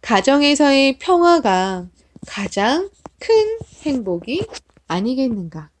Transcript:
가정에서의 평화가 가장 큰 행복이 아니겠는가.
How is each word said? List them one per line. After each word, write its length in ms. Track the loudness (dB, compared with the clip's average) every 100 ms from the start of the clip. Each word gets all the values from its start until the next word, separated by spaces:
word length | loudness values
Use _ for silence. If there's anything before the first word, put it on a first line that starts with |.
가정에서의 960 | 0 0 2 4 4 4 4 4 2 0
평화가 880 | 0 4 6 4 2 0 -2 -6 -12 _ _ -20 -16
가장 640 | -10 -8 -2 0 0 -4 _ -20 _
큰 400 | 0 2 2 -4 -12 -10
행복이 640 | -6 -4 -4 -6 -6 -6 -8 -12 _ _ _
아니겠는가. 840 | -4 -4 -2 -2 -4 -10 -14 -18 _